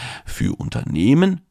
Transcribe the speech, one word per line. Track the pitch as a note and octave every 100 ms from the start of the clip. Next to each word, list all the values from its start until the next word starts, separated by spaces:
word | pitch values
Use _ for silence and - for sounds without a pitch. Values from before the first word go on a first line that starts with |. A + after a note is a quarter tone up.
| - -
Für | - - - -
Unternehmen | - - - D2 G2 D3+ F#3+ F3+ _